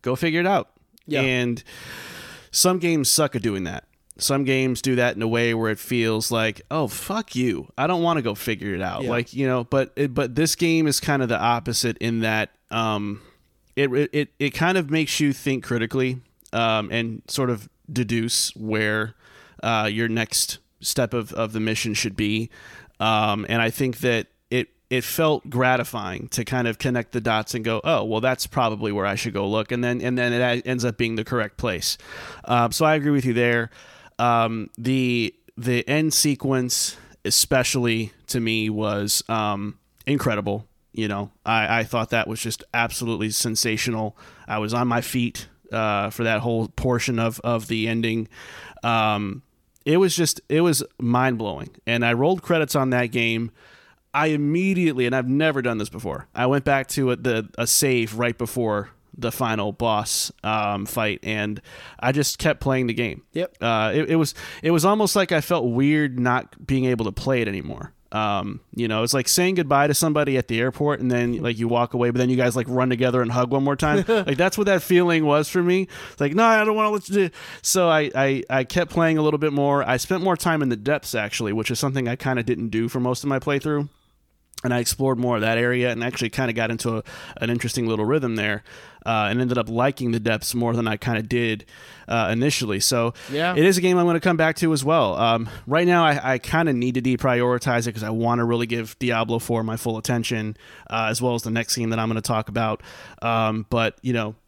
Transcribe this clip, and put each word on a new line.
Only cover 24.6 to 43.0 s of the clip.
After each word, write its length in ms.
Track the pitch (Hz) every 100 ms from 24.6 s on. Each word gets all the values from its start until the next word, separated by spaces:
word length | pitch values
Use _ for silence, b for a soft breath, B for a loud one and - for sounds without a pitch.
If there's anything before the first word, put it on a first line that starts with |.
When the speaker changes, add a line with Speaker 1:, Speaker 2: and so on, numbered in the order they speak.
| - _ _
Speaker 1:
it 160 | 127 -
felt 440 | - 160 151 -
gratifying 760 | 120 127 127 151 117 98 92 117
to 140 | -
kind 240 | 113 127 120
of 100 | 107
connect 360 | 135 123 117
the 80 | 123
dots 340 | 113 110 107 123
and 80 | 110
go, 140 | 113 156
"Oh, 180 | 147
well, 160 | 107 110
that's 240 | 127 127 -
probably 460 | - 117 107 107
where 140 | 104 98
I 80 | 98
should 180 | 120
go 140 | 98 98
look." 240 | 110 107
And 100 | 120
then, 180 | 120 123
and 160 | 123 123
then 160 | 123
it 60 | 120
a-, 260 | 123 120 127
ends 180 | 127 120
up 120 | 107
being 180 | 117 113
the 80 |
correct 340 | 110 123 107 -
place. 400 | 95 90 - - B B B B -
Um, 260 | 120 117
so 120 | - 156
I 80 | 156
agree 160 | 143
with 140 | 143 127
you 80 |
there. 380 | 120 120 120 117 B B B B -
Um, 500 | 120 117 113 113 107 -
the, 560 | 117 131 127 120 113 _ - -
the 300 | 120 120 -
end 240 | 147 156
sequence, 840 | - 151 139 135 131 123 - - - B - 98
especially 840 | - - 135 123 131 120 113 107 - -
to 120 | 123
me, 300 | 113 110 110
was, 540 | 107 107 104 101 - -
um, 520 | 110 107 101 104 - _ _ -
incredible. 600 | 143 135 107 101 101 107 _ _
You 160 | - 107
know, 240 | 101 101 _ -
I, 340 | 113 107 117
I 40 |
thought 280 | 110 120 113
that 160 | 117 -
was 120 | 113
just 240 | 113 - -
absolutely 580 | 117 117 -